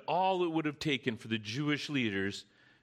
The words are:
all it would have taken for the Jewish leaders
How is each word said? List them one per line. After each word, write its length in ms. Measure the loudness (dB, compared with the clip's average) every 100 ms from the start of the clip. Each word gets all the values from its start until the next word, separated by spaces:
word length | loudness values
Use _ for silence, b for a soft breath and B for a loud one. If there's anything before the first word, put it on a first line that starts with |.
| 2
all 380 | 2 4 2
it 80 | 2
would 140 | 0 0
have 140 | -2
taken 360 | 0 0 0 -4
for 140 | -2
the 80 | -2
Jewish 520 | -2 -2 0 0 0
leaders 540 | 0 0 0 -2 -4 -12 b b b